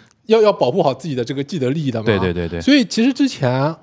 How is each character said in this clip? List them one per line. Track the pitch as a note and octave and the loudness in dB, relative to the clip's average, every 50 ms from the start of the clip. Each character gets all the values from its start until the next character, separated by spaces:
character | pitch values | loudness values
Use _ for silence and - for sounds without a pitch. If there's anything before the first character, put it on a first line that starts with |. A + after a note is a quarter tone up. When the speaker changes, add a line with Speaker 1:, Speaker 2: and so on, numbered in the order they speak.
| _ _ _ _ _ | _ _ _ _ _
Speaker 1:
要， | - A3 A3+ | 2 4 4
要 | G#3 G#3 | 4 4
保 | F#3+ - D#3 B2 | 4 2 0 0
护 | C3 G3 | 0 2
好 | D#3+ C#3 B2+ | 0 0 0
自 | - - E3 | -2 -6 -6
己 | C3+ | -4
的 | B2 A#2 | -4 -4
这 | A2+ C#3 | -4 -4
个 | C#3 | -8
既 | C#3 - G#3 D#3 | -6 -6 -4 -2
得 | B2+ B2 | -2 -2
利 | C#3+ E3 D3 | -2 -2 -2
益 | C3+ | -4
的 | A2+ A2+ | -4 -2
嘛。 | G#2 | 0
Speaker 2:
对， | A#2 G#2 | 0 0
对， | F#2+ F#2+ F2+ | 2 2 0
对， | E2+ F2+ E2+ E2 | -2 -2 -4 -4
对。 | E2+ E2+ | -6 -2
Speaker 1:
所 | E2+ - | 2 2
以 | C#4+ C#4+ A3+ | 4 4 2
其 | - - A3 A3+ | 0 0 0 0
实 | C#4 | 0
之 | C4 - C#4+ B3+ | 2 0 -2 -2
前 | - - D3 B2 B2+ C3 C#3 D3+ - - | 0 -2 -2 0 0 0 -2 -2 -4 -6